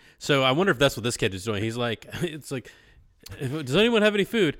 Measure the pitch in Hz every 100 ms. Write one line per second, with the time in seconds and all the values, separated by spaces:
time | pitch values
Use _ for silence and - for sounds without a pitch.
0 | - - - 143 131 139 196 127 139 -
1 | 117 - 113 92 92 104 113 117 120 110
2 | - - 165 151 - 131 - - _ -
3 | - _ - - 135 151 131 151 226 233
4 | 214 208 185 233 170 -